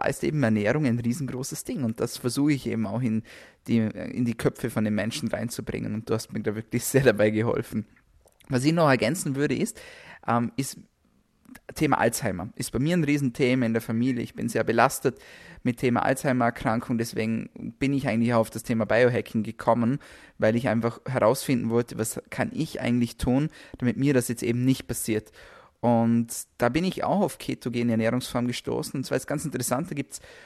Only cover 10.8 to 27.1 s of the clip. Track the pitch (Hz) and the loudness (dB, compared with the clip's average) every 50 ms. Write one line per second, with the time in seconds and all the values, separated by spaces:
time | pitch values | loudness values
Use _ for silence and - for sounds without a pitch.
10.8 | - _ _ _ _ _ _ _ _ _ _ _ _ - - - _ - - - | -16 _ _ _ _ _ _ _ _ _ _ _ _ -20 -20 -20 _ -14 -4 -2
11.8 | 156 143 135 - - 120 120 - - 107 92 90 90 - - - - - - 117 | 0 2 2 4 2 2 0 0 -2 -4 -4 -4 -6 -8 -8 -8 -8 -6 -2 -2
12.8 | 135 160 180 180 156 143 147 143 143 127 117 - 143 123 127 131 123 113 113 113 | 0 2 2 2 2 2 2 2 0 0 0 2 2 2 2 2 2 0 0 -2
13.8 | - - 113 113 120 135 127 120 113 - - - 110 117 - 117 110 - 117 113 | -2 -2 -2 0 0 0 0 -2 -4 -6 -6 -6 -6 -2 -2 0 0 2 4 4
14.8 | 117 139 - - - 135 120 - - - - - - - - - - 127 117 - | 4 4 4 0 -2 -2 -2 -4 -8 -20 -20 -20 -20 -20 -12 -4 -2 -2 0 0
15.8 | - 123 120 110 - - 139 - - 147 127 127 120 117 - - - 131 110 120 | 0 0 2 2 2 2 0 0 0 0 0 2 2 0 0 -2 -2 -2 0 0
16.8 | - - 123 113 113 - - - 110 113 113 113 - - - - - - - - | -2 -2 -2 -2 -2 -2 -4 -4 -2 -2 -2 -4 -4 -8 -12 -12 -12 -12 -6 -2
17.8 | 139 135 143 135 135 131 107 113 117 120 120 113 113 - - 113 - - 120 113 | -2 0 0 0 0 0 2 2 2 4 4 4 2 0 -2 -6 -4 -2 0 0
18.8 | 110 101 107 113 127 120 123 113 - - - 113 104 110 110 - - - 113 120 | 2 2 4 6 6 4 4 2 -2 -2 -2 -2 -2 -2 -6 -2 2 2 4 4
19.8 | 117 117 135 147 - - - - - - - - 107 110 113 117 120 107 107 117 | 4 2 0 -2 -4 -10 -20 -20 -20 -20 -4 0 2 2 4 2 2 2 2 2
20.8 | 113 117 117 - - - 131 127 104 110 135 151 - - 127 117 - 113 113 120 | 0 0 -2 -4 -6 -4 0 2 4 4 4 4 2 0 0 0 0 0 0 0
21.8 | 120 - - - 110 - - - - _ - - 123 - - - 160 - - - | 0 -2 -4 -6 -4 -4 -6 -8 -10 _ -6 -4 -4 -4 -4 -4 -6 -6 -4 -4
22.8 | - 117 120 123 120 117 - - - 127 123 135 151 160 - - - - - - | 0 0 2 2 2 0 -2 -2 0 2 2 2 2 0 -4 -10 -20 -18 -8 -4
23.8 | 127 120 107 104 135 143 143 127 117 - 120 - - 117 117 123 123 131 131 - | -2 -2 0 2 2 4 4 4 2 0 -2 -4 -2 -2 0 2 2 2 2 2
24.8 | - - 120 - - - 107 107 - - - - - - - - - - _ _ | -2 -6 -8 -6 -4 -2 -2 -2 -4 -6 -12 -20 -20 -20 -20 -20 -20 -20 _ _
25.8 | - 117 117 117 117 117 117 117 117 117 - - - - _ - 120 120 123 156 | 0 2 4 4 4 4 4 2 2 0 -4 -10 -12 -12 _ 0 0 0 2 2
26.8 | 180 185 - - - - | 0 -2 -2 -2 -2 0